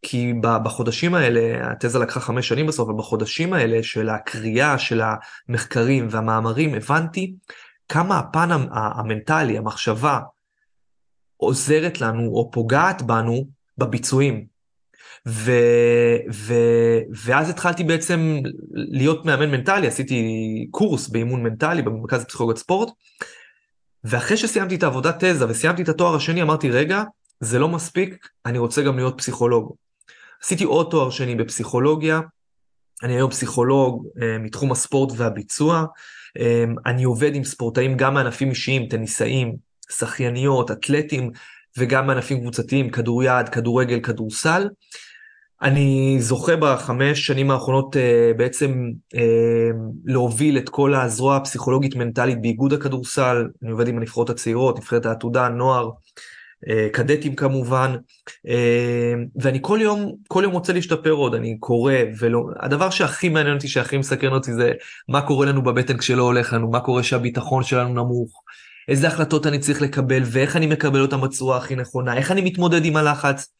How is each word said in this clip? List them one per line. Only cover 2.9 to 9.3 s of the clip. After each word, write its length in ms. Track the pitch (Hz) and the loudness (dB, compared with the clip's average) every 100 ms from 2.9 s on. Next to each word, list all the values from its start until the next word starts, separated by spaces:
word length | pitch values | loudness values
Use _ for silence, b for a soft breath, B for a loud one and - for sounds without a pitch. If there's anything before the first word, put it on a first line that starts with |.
| 107 | -4
בחודשים 560 | 110 113 107 - 170 | -4 -4 -4 -4 -2
האלה 300 | 185 113 113 | 0 2 0
של 260 | 113 107 110 | -2 -4 -2
הקריאה, 680 | 110 - 117 110 110 143 135 | -4 -6 -8 -2 2 2 2
של 240 | - 113 110 110 B B - | 0 0 0 -2 B B -6
המחקרים 580 | 120 - 123 117 135 117 | -6 -2 0 2 2 0
והמאמרים, 640 | 110 113 110 113 113 160 | -2 0 0 0 0 -2
הבנתי 600 | 131 - 147 165 170 185 185 _ B B B _ | -2 0 0 0 -6 -8 -10 _ B B B _
כמה 300 | 151 175 185 | -2 0 0
הפן 320 | 127 156 170 | -2 0 2
המ-, 160 | 165 127 | 0 -2
ה-, 280 | 117 110 113 | -2 -4 -4
המנטלי, 580 | 110 110 107 | -6 -6 -2